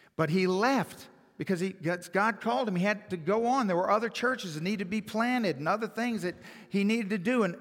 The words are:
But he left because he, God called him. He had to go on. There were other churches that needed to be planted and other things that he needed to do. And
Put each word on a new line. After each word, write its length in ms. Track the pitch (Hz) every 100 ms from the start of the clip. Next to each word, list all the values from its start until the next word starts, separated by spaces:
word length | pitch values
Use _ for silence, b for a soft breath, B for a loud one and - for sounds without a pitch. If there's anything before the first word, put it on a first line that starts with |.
| b -
But 140 | 156
he 180 | 180 185
left 600 | 185 233 269 185 - - - - -
because 220 | 151 185
he, 100 | 190
God 720 | 185 156 175 - 190 214 220
called 260 | 220 247 233
him. 80 | 180
He 80 |
had 260 | 196 208 -
to 60 | 180
go 280 | 151 214 233
on. 220 | 262 214
There 80 | 175
were 140 | 180
other 200 | 208 226
churches 460 | - 240 254 190 156
that 60 |
needed 240 | 170 208 196
to 40 |
be 120 | 220
planted 560 | 214 214 240 254 208 135
and 100 | 156
other 200 | 208 220
things 340 | 220 240 220
that 140 | 175 165 B B B
he 140 | 202
needed 260 | 196 233 202
to 60 | 214
do. 260 | 175 254
And 120 | 196 170